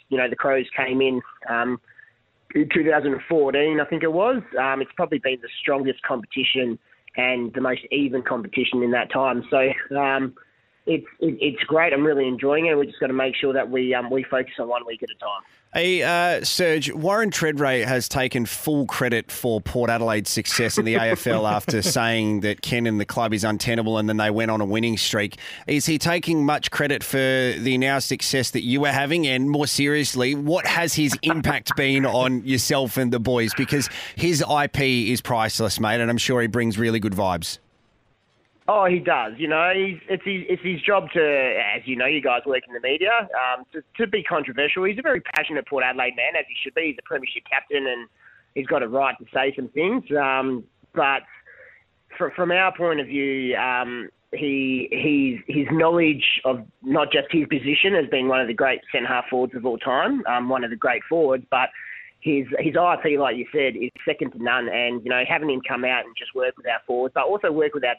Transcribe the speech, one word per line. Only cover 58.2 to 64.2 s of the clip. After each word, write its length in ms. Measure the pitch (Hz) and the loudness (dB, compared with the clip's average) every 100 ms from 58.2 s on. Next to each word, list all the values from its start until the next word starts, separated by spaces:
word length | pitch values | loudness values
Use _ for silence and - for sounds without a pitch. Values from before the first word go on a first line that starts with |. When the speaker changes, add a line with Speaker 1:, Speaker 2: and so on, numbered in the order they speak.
| 131 | 2
Speaker 1:
one 140 | 131 | 2
of 60 | 117 | 0
the 80 | 113 | 2
great 260 | 135 127 - | 2 0 -2
centre 160 | 139 120 | -4 0
half 200 | 123 - | -2 0
forwards 240 | 127 127 | 0 0
of 100 | 127 123 | -2 -4
all 100 | 113 | -2
time, 480 | 135 131 202 269 - | 0 0 2 0 0
um, 240 | 123 123 | 0 0
one 140 | 131 | -2
of 80 | 117 | -2
the 40 | 117 | -2
great 280 | 131 117 - | -2 -2 0
forwards, 380 | 165 143 131 123 | 2 2 2 0
but 180 | 127 127 - - - - _ | 0 0 -4 -16 -16 -18 _
his, 260 | 156 139 127 135 | 0 0 0 -2
his 180 | 156 139 | 0 2
I 200 | 175 156 | 2 2
P, 160 | 160 143 | 2 2
like 180 | 135 120 | 0 -2
you 80 | 117 | -4
said, 220 | 151 135 117 | 0 0 0
is 160 | 123 - | -6 -4
second 280 | - 147 | -4 -2